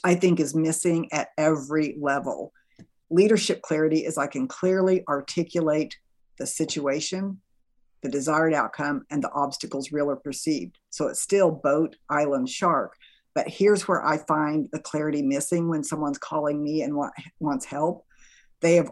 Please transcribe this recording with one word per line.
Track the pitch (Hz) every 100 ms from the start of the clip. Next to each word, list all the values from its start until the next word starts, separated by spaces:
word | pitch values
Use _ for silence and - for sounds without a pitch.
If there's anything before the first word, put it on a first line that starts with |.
I | 180 180
think | 185 165
is | 143 160
missing | 160 160 175 165 -
at | 151 - -
every | 156 156 135 156 151 151
level. | 143 139 139 - - _ _ - - _ -
Leadership | 170 208 220 - -
clarity | - 156 156 160
is | - 151
I | 143
can | 135 131
clearly | - 185 190 185 185 -
articulate | 143 - - 165 175 156 151 151 - _ _ _ -
the | 139
situation, | - 160 156 139 147 156 185 196 190 _ _ _ _ _ _
the | 135
desired | 139 139 156 160
outcome, | 151 110 - 147 139 -
and | 147
the | 127
obstacles | 147 160 - 127 139 135
real | 147 147
or | 135
perceived. | 143 135 160 151 90 - _
So | - 143
it's | -
still | - 196 180
boat, | 156 143 147 160 - -
island, | 147 147 139 127
shark. | - 180 147 98 - - _ _
But | 147 -
here's | - 196 202 -
where | 175
I | 151 160
find | - 156 151 156 -
the | 139
clarity | - 151 151 147
missing | 139 139 - 175 170
when | 156
someone's | 139 151 147 139
calling | - 156 147 147
me | 147 156
and | 131 147
wa-, | 143 - - -
wants | 151 131 -
help. | 143 160 - _ _ - _ _ _
They | 165 170
have | -